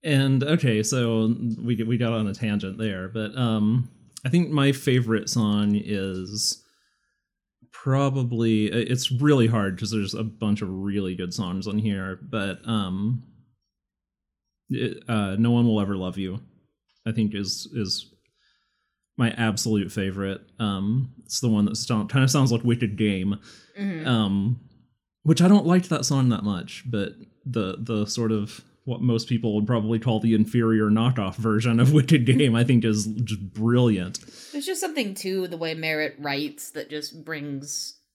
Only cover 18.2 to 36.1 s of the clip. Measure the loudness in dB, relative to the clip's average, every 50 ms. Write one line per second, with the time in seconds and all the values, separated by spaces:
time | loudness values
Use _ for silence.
18.2 | _ _ _ _ _ _ _ _ _ _ _ _ _ _ _ _ _ _ _ -2
19.2 | -2 -2 0 0 -2 -2 0 -2 -2 0 0 0 0 -2 -4 -4 -4 -4 -4 -4
20.2 | -6 -6 -6 -8 -12 _ _ -6 -4 -4 -2 -2 -2 0 0 -2 -2 -4 -8 -18
21.2 | -14 -10 -8 -2 0 2 2 2 2 0 0 -4 -4 -2 -2 -2 -2 0 2 2
22.2 | 2 4 4 4 4 4 2 2 2 2 2 2 0 -4 0 0 0 0 0 0
23.2 | -2 -2 -4 -4 -8 -20 -20 -20 -20 _ _ -6 -6 -6 -4 -4 -2 0 0 2
24.2 | 2 0 0 0 0 -2 -2 -4 -6 -20 _ _ _ _ _ _ _ _ _ _
25.2 | _ 2 4 6 8 8 8 8 8 4 2 2 2 0 -2 -2 0 0 2 2
26.2 | 4 2 2 2 0 -4 -4 -4 -6 -10 -14 -12 -10 -6 -4 -4 -4 -4 -8 -14
27.2 | -20 _ _ _ _ -6 -4 -4 -4 -4 -4 -8 -6 -4 -2 -2 -2 -2 -2 -2
28.2 | 0 0 0 0 -2 -6 -10 -16 -20 _ _ _ _ -8 -4 0 2 2 2 2
29.2 | 0 0 -2 0 0 0 0 0 2 2 0 0 2 0 -2 0 0 0 0 2
30.2 | 2 2 4 4 2 2 2 2 2 4 4 4 4 4 4 4 4 2 2 0
31.2 | -2 -4 -4 -2 0 2 2 2 2 2 4 4 6 6 6 6 6 6 4 4
32.2 | 4 4 4 4 4 4 4 4 4 4 4 4 4 4 0 0 -2 -4 -4 -4
33.2 | -4 -4 -4 -8 -8 -12 -6 -2 0 2 4 4 4 4 2 2 -2 -6 -10 -12
34.2 | -16 -16 -20 -20 -20 -12 -10 -8 -6 -6 -4 -4 -4 -4 -4 -4 -4 -4 -6 -8
35.2 | -6 -4 -4 -4 -4 -6 -6 -6 -6 -6 -6 -4 -4 -2 -2 -2 -2 -4